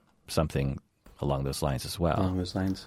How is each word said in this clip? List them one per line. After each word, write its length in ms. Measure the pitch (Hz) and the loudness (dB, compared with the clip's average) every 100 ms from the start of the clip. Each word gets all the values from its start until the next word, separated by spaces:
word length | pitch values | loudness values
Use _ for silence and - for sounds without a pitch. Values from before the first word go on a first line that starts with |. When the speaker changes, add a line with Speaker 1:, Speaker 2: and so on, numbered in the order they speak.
| _ _ - | _ _ -4
Speaker 1:
something 500 | - 76 71 69 67 _ _ - - | 0 2 2 0 -2 _ _ -20 -4
along 240 | 71 69 | 0 0
those 180 | 67 69 | 0 0
lines 220 | 73 69 | 0 -2
as 140 | - - | -4 -2
well. 220 | 85 - | 2 2
Speaker 2:
Along 160 | 95 92 | 2 0
those 160 | 90 | -2
lines, 320 | 98 95 95 | -2 -2 -2